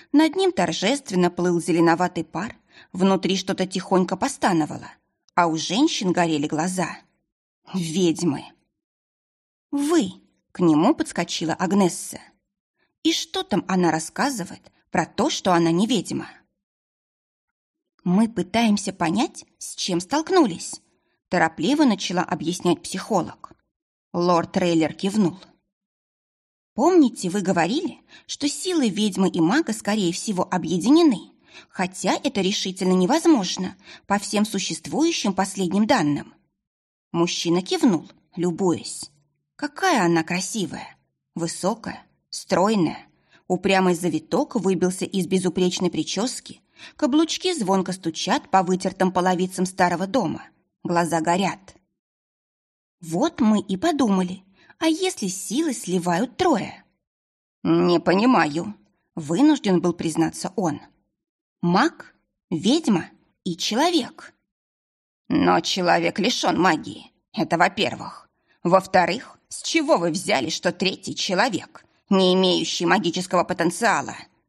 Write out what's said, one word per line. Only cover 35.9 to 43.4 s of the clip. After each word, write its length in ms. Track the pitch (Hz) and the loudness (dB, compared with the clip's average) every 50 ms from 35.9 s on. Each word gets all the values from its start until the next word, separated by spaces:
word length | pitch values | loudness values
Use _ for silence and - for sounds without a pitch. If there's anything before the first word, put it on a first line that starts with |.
| 285 226 160 147 143 151 - - _ _ _ _ _ _ _ _ _ _ _ _ _ _ _ _ | 2 2 2 0 0 -2 -6 -12 _ _ _ _ _ _ _ _ _ _ _ _ _ _ _ _
Мужчина 480 | - 170 170 175 - - - 170 165 180 | -2 0 0 0 -2 -4 -2 0 0 0
кивнул, 500 | 185 - 370 349 339 254 180 151 - - - _ _ _ - | 0 -2 -2 2 4 4 4 2 -2 -6 -20 _ _ _ -8
любуясь. 760 | 180 170 180 165 - 196 180 160 - - - - - - - _ _ _ _ _ _ _ _ _ | -4 -2 -2 -2 0 0 0 0 -2 -4 -12 -12 -14 -14 -16 _ _ _ _ _ _ _ _ _
«Какая 500 | - 294 294 - - 381 381 339 240 180 | -10 -10 -10 -6 -2 0 2 2 4 4
она 180 | 170 170 165 160 | 2 2 2 0
красивая, 720 | - 175 185 190 - - 226 185 139 123 - - - - _ _ _ _ _ _ _ - | -2 -4 -6 -6 -6 -6 -6 -6 -6 -8 -12 -14 -16 -20 _ _ _ _ _ _ _ -10
высокая, 680 | 180 165 165 - - - 185 226 233 - - - - - _ _ _ _ - | -8 -8 -8 -6 -4 -4 -4 -4 -4 -8 -14 -14 -14 -18 _ _ _ _ -16
стройная». 760 | - - - - 190 170 185 208 226 202 165 135 - - - _ _ _ _ _ _ _ | -16 -12 -6 -2 0 2 2 2 2 2 2 0 -2 -6 -16 _ _ _ _ _ _ _